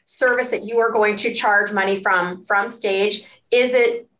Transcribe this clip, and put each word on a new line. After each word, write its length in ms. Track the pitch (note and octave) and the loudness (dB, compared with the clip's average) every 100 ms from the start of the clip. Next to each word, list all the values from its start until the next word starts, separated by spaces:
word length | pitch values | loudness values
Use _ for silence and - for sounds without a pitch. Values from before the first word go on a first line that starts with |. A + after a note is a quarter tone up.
| - | -14
service 440 | - B3+ B3 A#3+ | -2 0 0 -2
that 140 | A3 | -4
you 160 | G#3 A#3 | -2 0
are 120 | A3+ | 2
going 240 | A3+ G#3+ G#3 | 2 0 0
to 160 | A#3 | -4
charge 380 | - A3+ G3+ G3+ | -2 2 2 2
money 300 | G3+ G3 G3 | -2 -2 -2
from, 420 | G3+ F#3 F3+ F3+ - | 0 0 -2 -6 -2
from 220 | G3+ A3+ | -2 -2
stage? 560 | - G#3 F#3+ G#3 - - - _ | -4 -2 0 0 -4 -10 -20 _
Is 240 | B3 B3+ B3+ | 2 4 2
it, 340 | A#3 A#3 - | 2 0 -8